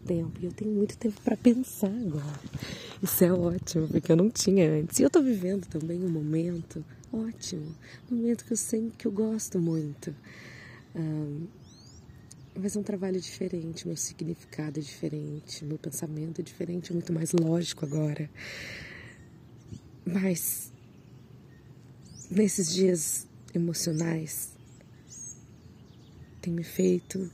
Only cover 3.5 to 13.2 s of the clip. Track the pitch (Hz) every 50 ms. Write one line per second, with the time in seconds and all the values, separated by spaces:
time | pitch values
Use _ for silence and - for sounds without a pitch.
3.5 | 175 185 - - - 160 160 156 160 165 - - 160 165 185 226 - - - 190
4.5 | 190 196 170 156 156 151 156 - - - - 277 - 339 269 262 233 190 180 185
5.5 | 196 196 175 - - 156 160 165 170 175 185 180 165 156 151 151 156 160 170 175
6.5 | 175 170 165 - - 160 156 - - - - - - 226 220 226 226 - - -
7.5 | 180 156 151 160 160 - - - - - - - 254 233 226 233 240 - - -
8.5 | 233 214 - - 233 220 226 226 - - - 226 202 196 220 220 220 220 - -
9.5 | - 185 170 165 160 160 151 147 147 - - 165 143 - - - - - - -
10.5 | - - - - - - - - - 170 160 156 156 151 151 147 143 151 165 208
11.5 | - - - - - - - - - - - - - - - - - - - -
12.5 | - - 185 202 - 208 202 - 202 180 190 190 185 180